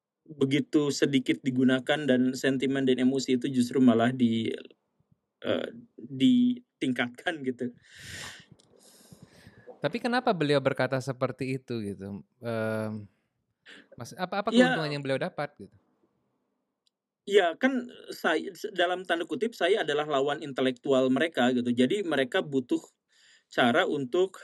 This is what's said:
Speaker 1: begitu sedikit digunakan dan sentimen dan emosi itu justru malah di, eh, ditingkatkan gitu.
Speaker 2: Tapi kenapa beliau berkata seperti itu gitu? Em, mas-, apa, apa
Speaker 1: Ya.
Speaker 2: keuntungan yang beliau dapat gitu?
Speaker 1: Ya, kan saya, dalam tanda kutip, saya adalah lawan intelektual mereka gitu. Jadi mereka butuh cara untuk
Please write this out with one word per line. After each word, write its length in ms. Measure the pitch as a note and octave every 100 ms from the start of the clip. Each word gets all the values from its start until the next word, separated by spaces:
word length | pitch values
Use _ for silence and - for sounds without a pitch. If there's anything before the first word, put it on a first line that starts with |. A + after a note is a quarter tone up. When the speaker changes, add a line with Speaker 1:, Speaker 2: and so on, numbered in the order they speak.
| _ _ -
Speaker 1:
begitu 680 | D3 C3+ C#3+ - D#3 C#3+
sedikit 480 | C#3 D3 C#3 B2+ -
digunakan 640 | C3+ B2 B2+ C3 B2+ D3 D3
dan 320 | B2 B2+ C3
sentimen 480 | C#3 C3+ C3+ C3+ C3
dan 160 | B2+
emosi 400 | B2+ C3+ B2+ B2
itu 80 | B2+
justru 320 | B2+ A#2+ C#3
malah 320 | B2+ A2+ A#2
di, 400 | C3 A#2 A2+ A2 - - _ _ _ _ _ _ _
eh, 280 | - F#2+ - - - -
ditingkatkan 1400 | C#3+ C3 C3 B2 B2 B2 - _ C3+ B2 B2 B2 F3+ D#3+
gitu. 320 | B2+ A#2+ A#2+ - _ - - - - - - - _ _ - - - - - - - - - -
Speaker 2:
Tapi 160 | D3 A#3+
kenapa 320 | A#3+ B3 B3
beliau 300 | F3+ D3 C#3+
berkata 400 | C3 C3 B2+ C3
seperti 560 | C3 B2 B2+ - C3 C3
itu 240 | - A#2
gitu? 400 | G2+ F#2+ G2 G2+ - _ A#2
Em, 640 | A2+ A2 A2 G#2+ G#2+ G2+ _ _ _ _ _ - - - -
mas-, 160 | A#2+
apa, 320 | - F#3 G3+ G#3
apa 80 |
Speaker 1:
Ya. 160 | A3+ B3+ A#3+
Speaker 2:
keuntungan 160 | D3+
yang 80 | C#3+
beliau 160 | C3+ C3
dapat 400 | F3 - C#3+ -
gitu? 160 | - _ _ _ _ _ _ _ _ _ _ _ _ _ _ _
Speaker 1:
Ya, 320 | - C#4+ F3 -
kan 320 | C4 B3+ - - -
saya, 400 | - F#3+ D#3+ - F3+ - F3+
dalam 320 | F3 F3+ F#3
tanda 160 | E3+
kutip, 320 | D#3+ C#3+ - -
saya 320 | F3 G#3+ D#3
adalah 160 | D3
lawan 400 | D3+ C#3 C#3+ D3
intelektual 640 | D3 C3+ C3 B2+ C#3+ C3 C3
mereka 480 | C3+ E3 C#3 B2 B2
gitu. 160 | B2
Jadi 320 | A#2+ B2+ G3+
mereka 400 | F3+ C#3 C3 F#3+
butuh 400 | E3 C3+ B2 D#3+ - _ _ _ _ _ _
cara 400 | - B2 D3+ -
untuk 560 | D3 B2+ F3 F#3 -